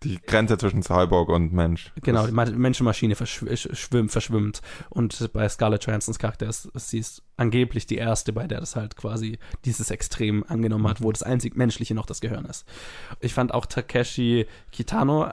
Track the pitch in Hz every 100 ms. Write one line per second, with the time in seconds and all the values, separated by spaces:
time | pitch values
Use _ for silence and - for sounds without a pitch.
0 | - 90 - 110 110 107 101 98 90 87
1 | 90 87 85 85 82 87 85 85 - -
2 | 135 117 110 113 117 110 131 131 120 104
3 | 113 104 117 - - 120 - - - 123
4 | 107 - - 110 104 - - - - -
5 | 117 - 113 - 104 - 110 107 - 107
6 | - 117 110 - 107 110 - 123 - 113
7 | 113 - - - 120 123 120 120 - 110
8 | 117 107 - 110 147 107 - - 107 -
9 | 107 110 110 117 - - 131 113 107 92
10 | - - 107 104 - 113 113 110 107 104
11 | 113 107 - 127 117 - 123 - 117 110
12 | - - 117 104 - - - - - -
13 | - - 123 - 123 120 - - 120 123
14 | 120 - 120 120 110 - - - 117 226
15 | 139 151 156